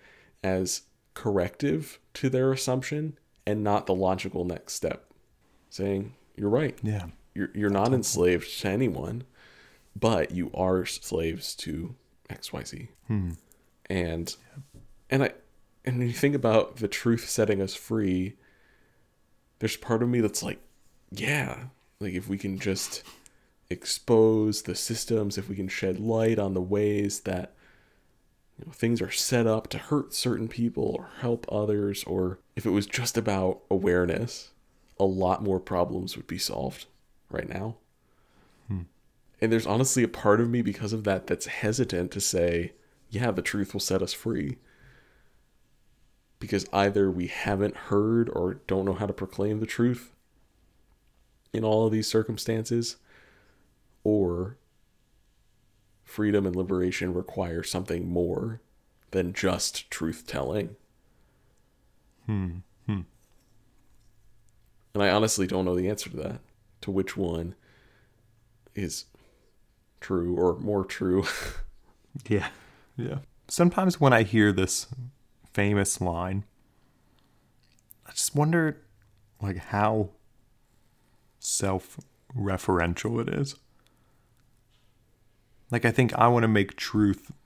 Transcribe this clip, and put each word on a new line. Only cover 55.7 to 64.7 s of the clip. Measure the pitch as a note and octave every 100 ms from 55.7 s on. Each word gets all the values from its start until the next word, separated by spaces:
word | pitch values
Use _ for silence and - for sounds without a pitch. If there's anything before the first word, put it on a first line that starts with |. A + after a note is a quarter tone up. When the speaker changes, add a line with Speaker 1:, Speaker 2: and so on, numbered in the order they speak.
| _ _ _
Speaker 1:
freedom | - - G#2+ G2+ F#2+
and | F2+
liberation | F#2 F2+ F2+ - F2+
require | F2+ - - F2 E2+
something | - F2+ F#2+ F2 F2
more | F2 F2 - A2+ A#2 _ _ _ _ _
than | F#2+ F2
just | F#2 F#2 F2 - - -
truth-telling. | - D#2+ - - - C2+ G#2 - - _ _ _ _ _ _ _ _ _ _ _ _ _ _ -
Speaker 2:
Hmm. | G#2 F#2 F2 - _ -
Hmm. | G2 E2+ _ _ _ _ _ _ _ _ - _ _ - - _ _ _